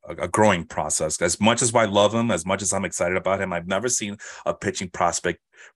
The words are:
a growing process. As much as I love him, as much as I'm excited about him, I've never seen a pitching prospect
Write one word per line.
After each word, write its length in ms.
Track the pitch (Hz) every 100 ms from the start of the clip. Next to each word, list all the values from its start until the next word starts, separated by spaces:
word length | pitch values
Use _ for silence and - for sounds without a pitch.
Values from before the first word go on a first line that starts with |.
| -
a 200 | 82 90
growing 340 | 110 107 90
process. 580 | 80 85 76 - 78 -
As 180 | 87 -
much 200 | 107 117
as 140 | 123 117
I 80 |
love 320 | 107 101 101 113
him, 160 | 117
as 140 | 87 90
much 160 | 98
as 100 | 95
I'm 140 | 98 90
excited 320 | - 87 92
about 240 | 92 98
him, 100 | 95
I've 160 | 87 87
never 220 | 98 123
seen 280 | - 104 101 - - -
a 80 |
pitching 360 | - 101 - 92
prospect 520 | - - - 90 85 _ _ -